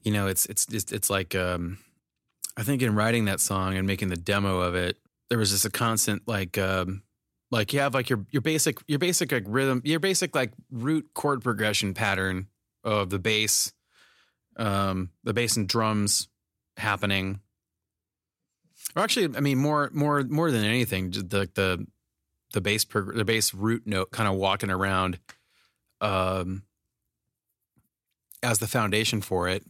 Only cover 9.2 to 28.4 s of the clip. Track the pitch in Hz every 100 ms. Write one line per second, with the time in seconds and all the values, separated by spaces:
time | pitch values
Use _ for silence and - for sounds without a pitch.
9.2 | 151 127 98 117 135 127 131 160 190 190
10.2 | 175 147 127 - - 123 123 156 - -
11.2 | 147 135 123 104 110 101 98 90 107 95
12.2 | 95 92 95 _ _ _ 117 107 95 95
13.2 | 90 107 110 - - _ _ _ - _
14.2 | _ _ _ - 110 98 98 92 90 _
15.2 | - 110 117 113 95 117 110 107 101 -
16.2 | - _ _ _ _ - 107 98 104 98
17.2 | 95 98 _ _ _ _ _ _ _ _
18.2 | _ _ _ _ _ _ - - 214 254
19.2 | 175 123 139 131 147 151 143 151 147 143
20.2 | 131 151 165 120 104 123 117 95 92 98
21.2 | 90 101 98 - 95 90 101 _ _ _
22.2 | _ _ _ - 95 107 - 107 98 117
23.2 | 107 113 - 95 107 117 - 98 95 -
24.2 | 107 95 95 98 104 92 98 95 92 90
25.2 | - - _ _ _ _ _ _ 107 95
26.2 | 92 95 90 95 - _ _ _ _ _
27.2 | _ _ _ _ _ _ _ _ _ _
28.2 | _ -